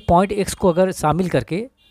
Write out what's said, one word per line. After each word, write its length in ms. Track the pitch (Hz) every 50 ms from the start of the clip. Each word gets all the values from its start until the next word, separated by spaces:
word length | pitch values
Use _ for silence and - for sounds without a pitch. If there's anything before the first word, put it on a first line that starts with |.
| - -
पॉइंट 240 | 175 170 202 196
एक्स 220 | 208 202 185 - -
को 160 | - - 185
अगर 220 | 160 170 185 190 175
शामिल 360 | - - 151 151 170 190 170
करके 360 | 165 135 117 - 156 190 233 269 _ _ _ _